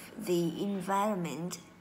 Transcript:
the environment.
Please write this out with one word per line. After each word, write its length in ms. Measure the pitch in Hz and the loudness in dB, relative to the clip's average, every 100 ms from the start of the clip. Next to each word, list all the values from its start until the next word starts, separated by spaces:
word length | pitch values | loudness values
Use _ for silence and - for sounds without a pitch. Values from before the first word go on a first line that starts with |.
| - - | -12 -6
the 440 | 180 175 170 - | 2 2 2 0
environment. 960 | 202 196 180 196 208 196 165 131 175 - - - | 0 -2 0 2 2 2 -2 -2 -4 -8 -12 -20